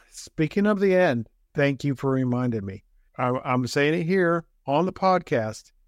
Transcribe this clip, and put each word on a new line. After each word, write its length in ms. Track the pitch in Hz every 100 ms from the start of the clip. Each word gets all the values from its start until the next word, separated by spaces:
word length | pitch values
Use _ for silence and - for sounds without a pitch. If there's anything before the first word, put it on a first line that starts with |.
| _
speaking 540 | - - - 156 - 202
of 140 | 208
the 160 | 196 185
end, 340 | 180 120 110 _ _
thank 300 | - 139 135
you 100 | 143
for 160 | 131 139
reminding 540 | 131 127 123 123 113 98
me. 180 | 98 - _ _ -
I, 120 | 127 127
I'm 240 | 143 127 123
saying 260 | 147 143
it 100 | 170 165
here 380 | 190 170 170 - _ -
on 220 | 143 180
the 40 |
podcast. 800 | - 190 185 - 131 110 107 - _